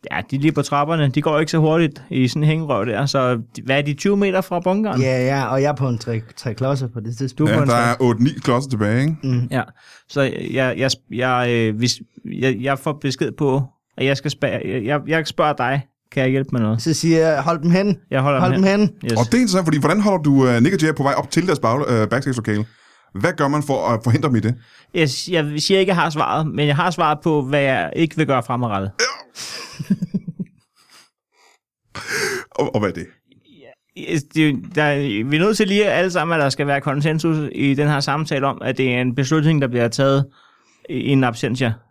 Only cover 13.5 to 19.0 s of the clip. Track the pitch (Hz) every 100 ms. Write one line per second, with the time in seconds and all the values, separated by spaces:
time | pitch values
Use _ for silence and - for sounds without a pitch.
13.5 | 135 131 _ _ - 131 139 151 - 135
14.5 | 101 - 123 107 147 123 160 151 - 151
15.5 | 143 123 139 - _ _ - 131 135 139
16.5 | 127 107 110 165 151 165 160 160 147 143
17.5 | 170 165 180 208 190 _ 135 139 135 180
18.5 | 190 190 202 208 -